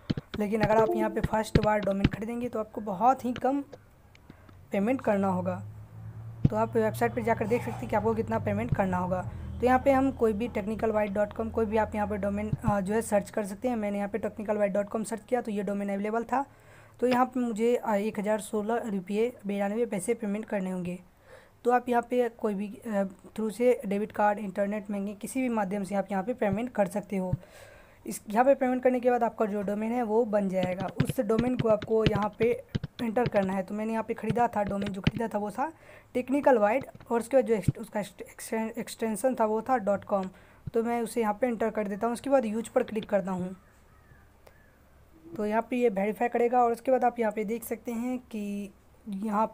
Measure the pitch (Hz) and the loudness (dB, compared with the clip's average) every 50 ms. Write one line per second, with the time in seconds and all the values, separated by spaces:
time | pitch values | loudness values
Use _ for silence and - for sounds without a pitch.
0 | - - - - - - - 202 208 202 220 220 208 202 214 226 220 214 349 220 | -6 -6 -6 -6 -8 -8 -6 -4 -2 -2 0 2 2 4 4 4 4 4 2 0
1 | 214 214 208 220 202 - - 220 214 - - 233 208 214 214 208 196 196 196 196 | 0 -2 0 -2 -2 0 0 -2 0 2 2 2 4 2 2 2 2 0 2 2
2 | 196 202 - - 220 214 240 240 240 240 - 220 214 214 - 247 208 214 190 175 | 2 2 2 -2 -6 -6 -6 -4 -6 -4 -4 -6 -6 -6 -8 -8 -6 -6 -2 2
3 | 220 254 269 262 262 240 247 - - 254 277 285 285 - - - - - - - | 4 4 4 2 0 -4 -4 -2 0 0 0 -2 -4 -8 -14 -20 -20 -20 -20 -20
4 | - - - - - - - - - - - - - - - 202 196 226 269 247 | -20 -20 -20 -20 -20 -20 -20 -20 -20 -20 -20 -20 -10 -4 -2 0 2 2 0 0
5 | - 240 208 196 196 196 185 180 180 185 180 175 - - - - - - - - | 0 0 2 2 2 2 0 0 -2 -2 -4 -6 -8 -12 -14 -16 -18 -18 -18 -16
6 | - - - - - - - - - - 214 214 226 220 220 233 214 220 208 - | -16 -14 -14 -14 -14 -14 0 2 2 2 4 2 0 2 2 2 2 2 2 2
7 | 233 233 226 247 220 226 226 226 233 196 233 240 - 247 214 - 254 214 233 208 | 0 0 0 0 0 2 2 2 2 0 0 0 0 -4 -6 -6 -4 -2 0 2
8 | 208 226 226 214 220 220 226 220 - 214 202 202 233 220 - - 202 185 185 180 | 2 2 2 0 0 -2 -2 -2 0 0 0 -2 0 0 2 2 2 2 2 0
9 | 180 180 185 185 185 - - - - - - - 233 247 254 254 254 277 269 262 | 0 0 -2 -2 -2 -4 -8 -10 -10 -10 -4 2 4 4 4 6 6 6 6 6
10 | 269 269 262 - 240 220 220 196 240 240 - 220 196 208 220 202 233 220 214 214 | 4 2 2 2 2 2 2 0 -2 -4 -4 -4 -4 -4 -4 -2 0 0 2 2
11 | 214 208 196 208 208 208 - - 226 226 226 233 226 202 214 220 214 208 - 214 | 0 0 0 0 0 0 -2 -4 -6 -2 0 0 0 2 2 2 2 0 0 -2
12 | 208 196 214 202 190 202 202 208 214 214 220 - - 214 208 202 190 190 214 226 | -2 -2 -2 -2 -2 -2 -2 -2 -2 -2 -2 0 2 2 2 2 2 0 0 0
13 | 226 226 214 202 202 - - 220 208 190 202 - - 254 247 220 208 202 202 202 | 0 2 2 2 2 0 -2 -4 -4 -4 -4 -4 -4 -2 -2 -2 -2 -2 -2 -2
14 | 202 202 202 220 208 208 208 - 214 214 214 208 208 202 185 202 202 202 - 226 | -2 -4 -4 -4 -4 -6 -6 -4 -2 -2 0 2 2 2 2 0 0 0 -2 -4
15 | 214 - 233 202 - - 247 247 233 233 208 202 202 190 202 202 202 202 202 196 | -4 -4 -6 -8 -4 -2 -2 -2 0 -2 -2 -2 -2 -2 -2 -2 -2 -2 -2 -2
16 | 202 214 214 233 233 226 247 262 277 - - - - - - - - - - - | -2 -2 -2 -2 -2 -2 -2 -2 -2 -4 -10 -20 -20 -20 -20 -20 -20 -20 -4 0
17 | 240 247 247 240 254 254 254 254 247 233 226 196 226 240 240 233 - 233 214 202 | 2 4 4 4 4 2 0 -2 -2 -2 0 2 2 2 2 2 2 0 0 0
18 | 202 220 - 220 190 208 214 214 208 - - 214 208 214 233 233 220 233 196 196 | 0 -2 -2 -2 0 0 0 0 -2 -2 -4 -2 0 0 0 -2 -2 -2 -4 -4
19 | 180 - 202 208 226 247 247 - - 202 202 202 202 202 208 226 240 220 220 190 | -4 -2 0 0 0 0 -2 -4 -6 -4 -2 -2 -2 0 0 0 -2 -2 -2 -2
20 | 175 - 233 226 226 202 196 214 214 - 220 202 185 185 185 185 175 175 175 180 | -2 -2 -2 -2 -2 -2 -2 -4 -4 -4 -4 -4 -2 -2 -4 -4 -4 -6 -8 -8
21 | - - _ _ _ - - - - - _ _ - 233 247 247 240 254 240 240 | -12 -18 _ _ _ -20 -20 -20 -20 -20 _ _ 0 2 2 2 2 2 2 0
22 | 233 - 254 247 240 233 226 - - 220 208 190 208 202 220 - - 233 208 196 | 2 2 2 0 0 0 -2 -4 -4 -2 -2 -2 -4 -8 -10 -10 -8 -2 0 0
23 | 196 190 196 - - - - - 220 220 - - 240 247 240 240 - 196 202 202 | 0 0 -4 -12 -20 -12 -6 -4 -4 -4 0 2 4 4 4 2 0 -2 -2 -2
24 | 214 208 - - 208 208 208 208 214 190 185 208 202 202 208 214 202 - 208 202 | -2 -2 0 2 2 2 2 0 -4 -6 -4 -2 -2 -2 -2 -4 -4 -4 -4 -4
25 | 196 202 214 - - 208 - 262 262 254 233 220 208 185 202 208 196 175 202 196 | -4 -6 -8 -8 -10 -6 -4 -2 -2 0 0 0 0 -2 -2 -4 -4 -2 -2 -2
26 | 190 - 202 190 185 226 254 - 220 202 190 208 247 247 - - 202 185 - 208 | -2 -2 -2 -4 -2 -4 -2 0 0 0 0 0 -2 -2 0 0 0 0 0 -4
27 | 196 - 208 190 185 185 180 - - - - - - - - - - - - - | -6 -4 -4 -2 -2 -2 -4 -6 -6 -10 -20 -20 -20 -20 -20 -20 -20 -20 -20 -14
28 | - - 202 - - - 202 226 247 269 277 269 269 247 254 254 247 262 254 247 | -10 -10 -10 -10 -8 0 2 4 6 6 6 4 4 2 2 2 4 2 2 4
29 | 240 247 247 240 233 220 226 - 226 202 202 208 202 190 208 208 214 220 233 254 | 4 2 4 4 2 0 0 0 0 0 0 -2 -2 -2 -2 -2 -2 -2 -2 -2
30 | 240 208 214 226 247 214 202 208 202 190 180 185 185 180 185 185 190 180 - - | 0 2 4 4 4 4 4 2 2 2 2 0 0 0 0 -2 -4 -4 -2 -2
31 | - - - - 240 202 226 220 233 254 254 226 - 226 214 208 - - 226 220 | -2 0 0 0 0 2 2 2 2 2 0 2 4 4 4 4 2 2 2 4
32 | 220 220 208 202 208 208 208 - 220 240 233 - - - - - - - _ - | 4 4 2 2 0 -2 0 0 0 0 0 0 -4 -6 -6 -6 -6 -8 _ -6
33 | 247 226 202 247 240 - - 208 190 190 190 196 185 - 202 208 214 220 226 220 | -6 -2 0 0 0 2 2 2 2 2 0 -2 -4 -4 -6 -6 -4 -2 -2 -4
34 | 220 - 226 - - 220 208 233 240 226 - 214 208 196 202 196 202 202 185 196 | -4 -4 -6 -4 -2 -2 2 2 2 2 2 0 -2 0 -2 -2 -4 -4 -6 -8
35 | 185 - - 208 233 226 214 208 208 208 - - 269 320 320 - - - - - | -8 -8 -6 -6 -6 -4 -4 -6 -6 -6 -6 -6 -6 -6 -8 -12 -20 -20 -20 -20
36 | - _ - 254 247 - 262 294 254 302 262 226 208 202 226 277 - - - - | -16 _ -8 -6 -4 -4 -4 2 4 4 6 6 4 2 2 0 -4 -8 -14 -16
37 | - - 233 233 226 - - 262 240 208 233 202 170 - - 208 226 - - 214 | -6 -4 -2 -2 0 2 2 2 2 2 0 0 2 0 -2 -2 -4 -6 -6 -6
38 | 196 - - - - - - - - - 233 220 220 220 220 240 214 - - - | -6 -6 -10 -16 -18 -18 -16 -16 -10 -6 -4 -4 -4 -4 -6 -8 -10 -10 -8 -6
39 | 226 220 220 190 - 262 247 247 226 214 214 220 220 - 262 247 196 196 202 190 | -4 -4 -2 0 0 0 2 2 2 2 0 0 0 0 0 0 2 0 0 -2
40 | - - 214 196 190 190 - - - - - - - - - 226 226 233 233 233 | -2 -2 -2 -2 -2 -4 -8 -14 -20 -20 -20 -18 -10 -4 -2 -2 0 0 0 -2
41 | 233 202 - 247 226 214 208 208 - 247 233 - 233 214 202 220 208 196 208 202 | -2 -2 -2 0 0 0 0 0 0 0 0 0 0 0 0 -2 -2 -2 -2 -2
42 | 226 233 240 - - 269 277 269 226 220 208 226 226 - - 262 240 - 214 214 | -2 -2 -2 -2 0 2 4 4 4 2 -2 -4 -4 0 2 2 2 2 -2 -6
43 | 208 - 208 196 180 196 185 180 180 180 185 - - - - - - - - - | -2 0 0 0 0 0 -2 -4 -4 -6 -8 -12 -18 -20 -20 -20 -20 -20 -20 -20
44 | - - - - - - - _ - - - - - - - _ _ - - - | -20 -20 -20 -20 -20 -20 -20 _ -20 -20 -20 -20 -20 -20 -20 _ _ -20 -20 -20
45 | - - - - - - - - 208 208 214 226 226 - 254 247 240 233 196 196 | -20 -20 -20 -20 -18 -12 -6 -4 -2 0 0 0 0 0 2 2 2 2 4 2
46 | 196 214 214 - 247 240 - 233 240 233 240 247 240 233 233 226 - 269 262 247 | 0 0 0 0 0 0 2 2 2 4 4 4 4 4 2 0 2 2 4 4
47 | 247 240 240 240 226 214 208 220 214 196 233 226 - - 233 220 - 247 233 226 | 4 4 2 2 0 0 0 -2 -2 -2 -4 -4 -6 -6 -8 -8 -6 -6 -6 -4
48 | 240 247 254 247 247 - - 214 208 202 202 202 202 196 - - _ - - - | -2 -2 -4 -4 -6 -8 -8 -6 -6 -4 -4 -6 -6 -8 -12 -18 _ -20 -20 -16
49 | - 220 196 190 208 220 202 208 220 214 | -12 -10 -6 -4 -4 0 0 0 0 0